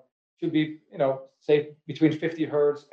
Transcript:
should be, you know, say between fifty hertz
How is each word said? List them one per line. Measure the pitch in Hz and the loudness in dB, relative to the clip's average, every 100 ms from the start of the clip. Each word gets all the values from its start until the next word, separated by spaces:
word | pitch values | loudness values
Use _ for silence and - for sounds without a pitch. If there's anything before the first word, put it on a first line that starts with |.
| _ _ _ _ | _ _ _ _
should | 170 | -2
be, | 156 156 156 _ | 0 -2 -6 _
you | - | -2
know, | 135 131 - _ | 0 -2 -8 _
say | - 147 - - - | 2 2 2 -10 -14
between | 131 156 - | 0 2 2
fifty | 165 160 156 | -4 -4 -2
hertz | 147 147 143 - | 2 2 0 -6